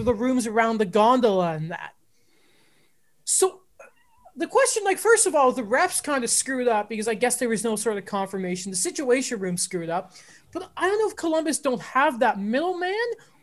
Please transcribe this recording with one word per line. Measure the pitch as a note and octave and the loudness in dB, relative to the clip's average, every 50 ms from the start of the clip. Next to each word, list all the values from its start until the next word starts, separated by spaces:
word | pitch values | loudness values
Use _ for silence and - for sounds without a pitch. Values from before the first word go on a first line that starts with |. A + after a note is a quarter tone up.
| A3 | 0
the | A#3+ A#3 | 0 0
rooms | G3+ A#3+ B3+ B3+ B3+ G#3+ | 2 0 0 2 0 0
around | A#3 G#3 A3+ A3+ A3+ A3+ G#3 | 0 2 2 2 2 2 0
the | G#3+ | 0
gondola | F3+ F3 G#3 G#3+ A#3 B3+ B3+ B3 A3 G3 F#3 F3 E3+ D#3+ | 2 4 4 6 6 6 6 4 4 4 2 2 0 -2
and | D#3 D#3 E3 | -4 -6 -8
that. | E3+ - - - - _ _ _ _ _ _ _ _ _ _ _ _ _ _ _ _ _ _ _ _ _ _ _ _ _ _ | -8 -10 -12 -16 -18 _ _ _ _ _ _ _ _ _ _ _ _ _ _ _ _ _ _ _ _ _ _ _ _ _ _
So, | - - - F#4+ F#4 - - _ _ _ - - - _ _ _ _ _ _ _ - - | -2 0 2 2 0 0 -4 _ _ _ -20 -20 -20 _ _ _ _ _ _ _ -18 -10
the | B3+ E4+ | -8 -6
question, | E4 - A#4+ C5+ - - A4 G4 | 0 2 4 4 4 2 0 0
like, | G4 F4+ F4+ | 0 -2 2
first | - G#4+ A#4 G4+ - | 4 4 4 4 4
of | F#4 C#4+ | 4 4
all, | D4 C4+ B3+ | 4 4 4
the | - C4 | 4 0
refs | A3+ G3 A#3+ D4 F4+ F4+ - - | -2 -2 0 0 2 0 -2 -4
kinda | - D4 C#4+ C4+ A#3 A3 | -4 -2 -2 -2 -2 -2
screwed | - - - C4 C4+ B3+ B3 A#3+ | -2 -2 -2 -2 -4 -2 0 2
up | A3 G#3 G#3 - | 0 0 0 -4
because | A3+ G#3+ G#3+ A#3+ | -6 -4 -4 -4
I | A3+ | -2
guess | F3+ B3 B3 A#3+ | 0 0 0 0
there | - B3+ A#3 | 0 -2 -2
was | A3+ F#3+ - | -2 -2 -2
no | A#3 A3 | -2 -2
sort | G#3+ - A#3 G#3+ G3+ | -2 -2 -2 -4 -4
of | F#3+ | -6
confirmation. | - G#3 G3 G3 F#3+ - F#3+ F#3 F3+ F3+ F3+ - G3 | -4 -4 -4 -4 -4 -4 -4 -4 -4 -4 -6 -6 -6
The | F#3 | -6
Situation | - - F4 - - D4 B3 B3 C4+ B3+ - B3 G3 | -4 -4 -4 -4 -2 0 2 2 2 0 -2 -6 -4
Room | F#3+ F3+ F3+ | -4 -4 -4
screwed | F3 - - - F3 E3 E3 | -4 -4 -4 -6 -6 -6 -4
up. | E3 F#3 - - - - - - - - _ _ | -4 -6 -6 -8 -14 -20 -20 -20 -20 -20 _ _
But | - E4 - - _ | -14 -12 -12 -12 _
I | - D#4+ | -4 -2
don't | F#4 G#4 G#4+ | 0 0 0
know | A4 G4+ | 0 -2
if | G#4+ | -2
Columbus | - - E4 D#4+ D#4+ D#4 D#4+ C#4 - | -4 -2 0 0 0 0 0 -2 -2
don't | - C#4 B3+ F3+ | -2 -2 -4 -4
have | - - - C4 C#4+ D#4 B3+ A3 | -6 -2 0 2 2 2 2 2
that | B3+ A#3 G3+ G3 | 2 2 2 0
middleman | G3 G#3 A#3 C#4 E4 F#4 F#4 E4+ F4+ F#4 G4 A4 A#4+ A#4+ A4+ - - _ _ _ | -2 -2 -2 0 0 -2 -2 -4 -4 -4 -4 -4 -4 -4 -6 -8 -12 _ _ _